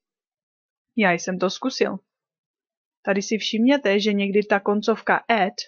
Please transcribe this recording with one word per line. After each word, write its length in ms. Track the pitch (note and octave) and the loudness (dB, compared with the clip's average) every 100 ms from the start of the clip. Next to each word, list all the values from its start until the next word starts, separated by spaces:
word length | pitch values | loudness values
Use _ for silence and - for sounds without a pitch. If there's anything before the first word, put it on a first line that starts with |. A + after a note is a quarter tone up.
| _ _ _ _ _ _ _ _ _ A3+ | _ _ _ _ _ _ _ _ _ -2
Já 160 | F#3+ | 0
jsem 260 | E3+ - F#3 | 0 -4 -2
to 120 | F#3 | -4
zkusil. 480 | - C4 - - G3 _ _ _ _ _ _ _ _ _ _ | -4 -6 0 0 0 _ _ _ _ _ _ _ _ _ _
Tady 200 | - G3+ | -4 -2
si 160 | G3 G#3+ | -2 -2
všimněte, 640 | - A3 B3 C#4+ G#3+ G3+ | -2 0 2 2 2 0
že 120 | G#3 | 0
někdy 300 | G3+ G3 G3+ | -2 0 0
ta 180 | G#3 G3+ | 2 0
koncovka 560 | G#3 G#3 A3 G#3+ - F3+ | 0 -2 0 -2 0 0
at 380 | - A3+ F#3+ - | 0 0 0 -4